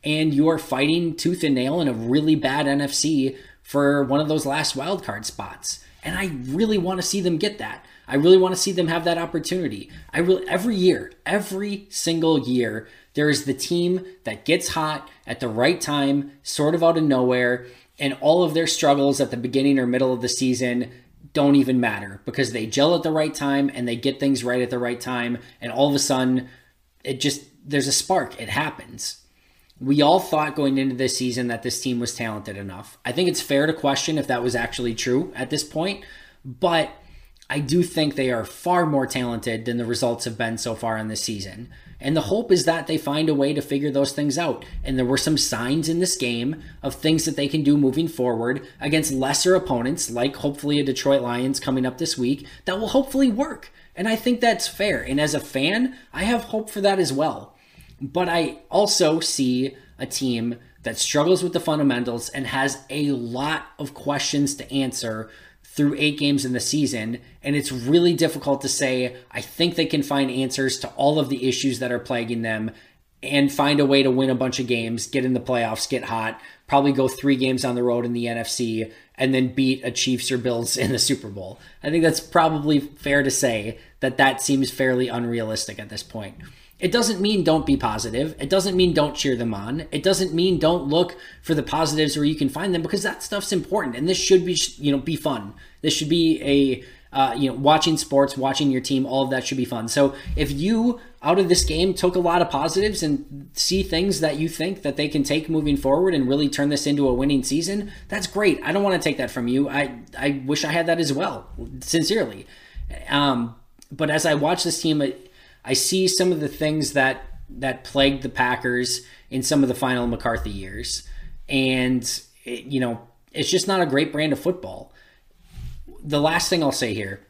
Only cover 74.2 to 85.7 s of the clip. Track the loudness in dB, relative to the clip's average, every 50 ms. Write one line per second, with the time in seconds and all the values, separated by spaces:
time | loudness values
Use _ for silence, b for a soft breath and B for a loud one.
74.2 | 2 2 2 0 0 -2 -2 -4 -2 -2 -2 -2 -2 -4 -4 -6 -6 -2 -2 -2
75.2 | 0 2 0 0 0 -2 -2 0 0 -2 -2 -4 -4 -4 -4 -6 -4 -4 -6 -4
76.2 | -4 -6 -6 B B B B B B 2 2 4 4 4 4 4 2 0 0 0
77.2 | 2 2 2 4 2 0 0 0 -2 -2 -2 0 0 0 0 0 -2 -2 -2 -4
78.2 | -4 -4 -4 -6 -6 -6 -4 -4 -2 -2 -2 -4 -4 -6 B B B B B -2
79.2 | 0 2 2 2 2 0 0 0 2 2 2 0 -4 -6 -4 -2 -2 0 0 -2
80.2 | -2 -2 -4 -2 -2 -2 -2 -2 -2 -2 -2 -2 0 0 0 0 2 0 0 -2
81.2 | -4 -12 -12 -12 -12 -14 -14 B B B B B B 0 2 4 4 4 2 0
82.2 | -6 2 2 4 4 4 2 0 0 2 2 2 0 -2 -14 -8 -2 0 2 2
83.2 | 2 2 0 2 0 0 0 0 -4 -6 -10 B B B B B -4 -2 4 4
84.2 | 4 4 4 2 0 0 2 2 2 -2 0 0 2 2 2 2 0 -2 -2 -4
85.2 | -4 -2 -2 -4 -4 -4 -4 -4 -6 -6